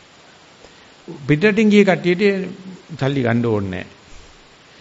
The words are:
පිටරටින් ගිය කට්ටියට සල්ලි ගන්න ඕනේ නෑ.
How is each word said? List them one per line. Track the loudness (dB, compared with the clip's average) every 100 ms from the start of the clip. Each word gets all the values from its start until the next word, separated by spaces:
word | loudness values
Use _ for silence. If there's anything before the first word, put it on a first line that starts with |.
| -20 -20 -20 -20 -20 -20 -20 -20 -20 -20 -20 -10
පිටරටින් | -2 0 2 2 4
ගිය | 6
කට්ටියට | 4 2 0 0 0 0 -6 -12 -18 -20 -18
සල්ලි | -6 -4 -2
ගන්න | 0 0 0
ඕනේ | -2 -4 -8
නෑ. | -12 -18 -20 -20 -20 -20 -20 -20 -20 -20